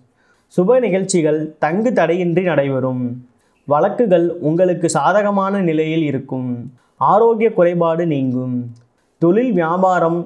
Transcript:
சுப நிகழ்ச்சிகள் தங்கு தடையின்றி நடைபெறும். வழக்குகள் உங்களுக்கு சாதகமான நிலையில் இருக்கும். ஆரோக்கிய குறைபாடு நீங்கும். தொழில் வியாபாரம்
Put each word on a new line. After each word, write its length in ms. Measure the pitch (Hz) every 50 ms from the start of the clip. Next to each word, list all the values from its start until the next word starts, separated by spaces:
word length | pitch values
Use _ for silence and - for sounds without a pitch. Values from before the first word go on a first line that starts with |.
| _ _ _ _ _ _ _ _ _ _ -
சுப 260 | - 180 190 247 262
நிகழ்ச்சிகள் 640 | 247 208 180 190 190 - - 180 151 151 151 156 156 156 - _
தங்கு 320 | - 151 165 202 226 254 202
தடையின்றி 500 | 190 170 160 170 185 180 175 165 160 190
நடைபெறும். 600 | 180 160 143 139 139 135 131 127 131 127 127 123 120 123 127 - _ _ _ _ _ _ _ _ -
வழக்குகள் 600 | 147 147 165 202 202 - 247 214 180 170 170 170 165 -
உங்களுக்கு 480 | - 147 156 170 185 180 175 165 175 160
சாதகமான 720 | - 156 139 156 185 208 208 208 202 196 190 196 196 202
நிலையில் 440 | 190 170 160 156 156 156 160 165 160
இருக்கும். 440 | 147 131 131 131 - 135 131 127 127 123 120 120 - - _ _ _ _ -
ஆரோக்கிய 480 | 131 139 175 208 226 233 226 214 226 220
குறைபாடு 520 | 208 - 175 175 180 175 170 165 165 165 175
நீங்கும். 500 | 170 151 139 131 131 123 127 127 127 123 123 123 120 117 - _ _ _ _ _ _ _ _
தொழில் 320 | 165 170 175 214 254 262 220
வியாபாரம் 680 | 175 165 160 170 185 185 185 185 175 165 165 170 175 165